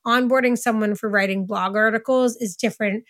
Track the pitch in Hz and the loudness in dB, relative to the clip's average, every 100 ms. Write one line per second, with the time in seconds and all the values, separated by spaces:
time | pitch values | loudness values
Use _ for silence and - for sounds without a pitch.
0 | 233 240 254 262 247 240 247 220 214 208 | 0 0 2 2 2 0 0 0 0 -2
1 | 220 202 196 196 190 196 185 208 220 220 | -2 0 0 -2 -4 -4 -2 2 2 2
2 | 220 262 254 240 220 175 220 - 208 208 | 0 2 2 0 -6 -4 -4 -2 -2 -2
3 | - | -6